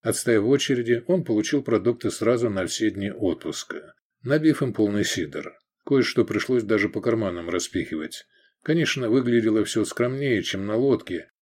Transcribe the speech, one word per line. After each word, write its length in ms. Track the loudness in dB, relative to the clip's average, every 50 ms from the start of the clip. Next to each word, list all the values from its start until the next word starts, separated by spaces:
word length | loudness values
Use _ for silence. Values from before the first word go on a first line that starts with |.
| _
Отстояв 400 | -2 -2 0 2 2 4 4 4
в 40 | 4
очереди, 520 | 2 2 2 0 0 -2 2 0 0 0 2
он 180 | 0 0 0 0
получил 380 | 0 0 0 0 2 0 -2 0
продукты 480 | 2 0 2 2 0 -2 0 -2 -6
сразу 400 | -4 0 2 2 2 2 2 0
на 160 | 0 -2 -4
все 240 | -4 -2 0 0 -2
дни 200 | 0 -2 -6 -6
отпуска, 840 | -6 -2 -2 -2 -2 -2 -6 -8 -8 -8 -10 _ -12 -12 -12 -16 -20 _ _ _ _ _ _
набив 400 | 0 0 2 4 2 2 2 0
им 120 | -4 0
полный 280 | 0 0 2 2 0 0
сидр. 520 | 0 -2 -4 -4 -6 -6 -10 -10 -10 -16 _ _ _ _ _ _
Кое-что 400 | 2 2 2 2 2 2 0 0
пришлось 360 | 2 0 -4 0 0 0 0 2
даже 280 | 2 0 2 2 0
по 100 | -2 -2
карманам 480 | 0 0 0 0 0 -2 -4 -6 -6 -2
распихивать. 800 | -2 -2 -2 -2 -4 -4 -4 -4 -6 -8 -8 -8 -12 -14 -18 _ _ _ _ _ _ _ _
Конечно, 460 | 0 0 2 2 0 -2 -2 0 2
выглядело 560 | 2 2 4 4 2 4 4 4 2 2 0
всё 220 | 0 0 -2 -2
скромнее, 560 | -2 0 -2 -2 -2 -2 -2 -2 0 0 0 0
чем 240 | -2 -6 -6 -4
на 100 | -2 0
лодке 540 | 0 2 2 2 0 0 -6 -8 -8 -8 _ _ _